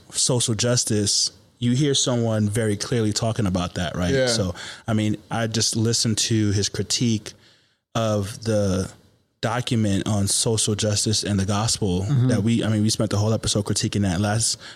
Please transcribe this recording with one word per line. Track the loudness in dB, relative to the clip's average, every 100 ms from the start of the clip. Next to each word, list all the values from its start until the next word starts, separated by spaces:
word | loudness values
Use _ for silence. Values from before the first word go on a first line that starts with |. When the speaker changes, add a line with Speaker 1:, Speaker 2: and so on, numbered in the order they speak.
| -8
Speaker 1:
social | -4 0 0 0
justice, | 0 0 0 2 0 0 0 -2 -6 _ -4
you | 0
hear | 2 2
someone | 2 0 0 2 2 2
very | 2 0 -2
clearly | -2 0 0
talking | 0 -2 0 0
about | 0 -2
that, | -4 -4 -2
right? | 0
Speaker 2:
Yeah. | 2 2
Speaker 1:
So, | 0 -2 -6 -12 -10 -2
I |
mean, | 0 0 -2 -6
I | -4 -2
just | -2 -2
listened | 0 0 0 0 0
to | 0 2 2
his | 0 -2
critique | -4 -4 0 0 0 -4 -16 -20 _ _ _ _
of | -2 0 0 -2 -6
the | -2 2 2 0 -2 -10 _ _ _ _
document | -4 -2 0 0 2 0 0
on | 0 0
social | 0 0 0 0
justice | 0 0 0 0 0
and | 0 0
the | 0
gospel | 0 -2 0 0 0
Speaker 2:
Mm-hmm. | 0 2 2
Speaker 1:
that | 2
we, | 2 0
I | 2
mean, | 2
we | 2
spent | 0 0
the | 0
whole | 0
episode | 0 0 -2
critiquing | -2 -2 -2 0
that | 0 2
last, | 0 0 -2 -4 -10